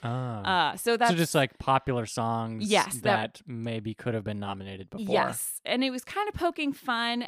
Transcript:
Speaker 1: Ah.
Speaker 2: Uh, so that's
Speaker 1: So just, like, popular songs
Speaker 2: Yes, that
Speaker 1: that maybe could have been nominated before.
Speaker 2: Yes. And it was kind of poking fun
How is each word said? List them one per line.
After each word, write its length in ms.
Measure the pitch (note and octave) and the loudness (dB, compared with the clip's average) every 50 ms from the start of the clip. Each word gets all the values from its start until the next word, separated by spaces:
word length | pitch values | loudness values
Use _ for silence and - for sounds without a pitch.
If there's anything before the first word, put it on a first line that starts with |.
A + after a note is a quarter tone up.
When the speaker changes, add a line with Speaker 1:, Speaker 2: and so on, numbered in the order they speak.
| - | -4
Speaker 1:
Ah. 680 | A#2 A#2+ B2+ B2+ B2 A2+ G#2 G2 F#3 F#3 F3 D#3 C3+ - | -4 -2 -2 -2 -4 -4 -2 0 2 2 4 2 2 0
Speaker 2:
Uh, 40 | |
so 180 | F#3+ - A#3 A#3 | 0 0 2 2
that's 140 | A3 A#3+ A#3 | 4 4 4
Speaker 1:
So 60 | F3+ | 4
just, 160 | E3 E3 - - | 4 2 4 4
like, 240 | D#3 C3+ - - | 4 2 2 0
popular 480 | - - C#3 C3+ C3+ - C#3 B2+ A#2+ A2 | -2 2 4 4 4 4 0 0 -2 -2
songs 640 | - - B2 A2+ A2+ A#2 A2+ A2+ A2+ A2+ A2 A3 G3+ | -2 -2 -2 0 0 0 0 -2 -4 -4 -4 0 4
Speaker 2:
Yes, 280 | G#3 F3+ - - C3 | 4 4 4 2 -2
that 40 | A#2+ | -2
Speaker 1:
that 400 | - G#3+ G3 A2 A2 A2 - - - | 2 2 2 2 0 -2 -8 -12 -12
maybe 480 | D3 A#2+ A2+ A2+ A#2 A2+ A2 G#2 A2 G#2 | -10 -8 -6 -4 -4 -4 -4 -4 -6 -6
could 180 | - - B2 A2+ | -4 -4 -2 -2
have 100 | A2 G2 | -2 -2
been 160 | G#2+ G#2 G2+ | -4 -4 -4
nominated 520 | G2+ G2 G2 F#2+ G2 G2 F#2+ - F#3 - | -4 -6 -6 -6 -8 -10 -10 -12 -12 -10
before. 200 | - A3+ G#3+ F#3+ | -8 -6 0 2
Speaker 2:
Yes. 480 | G#3 G3 - - - - - - - - - | 2 2 2 0 -2 -4 -6 -6 -8 -8 -4
And 180 | - - B3 C4+ | -2 0 0 0
it 60 | C4 | 0
was 140 | B3+ B3 - | -2 -4 -8
kind 260 | - - G4 G#4 G#4 | -6 -4 -2 -2 -2
of 60 | - | -2
poking 360 | - F4 E4+ E4+ D#4+ D4+ C#4 | 0 0 0 0 0 -2 -2
fun 560 | C#4 - - C4 A#3+ A3+ A#3 A#3+ A#3+ A#3+ B3 | -4 -4 -4 -2 -2 0 0 0 0 -2 -4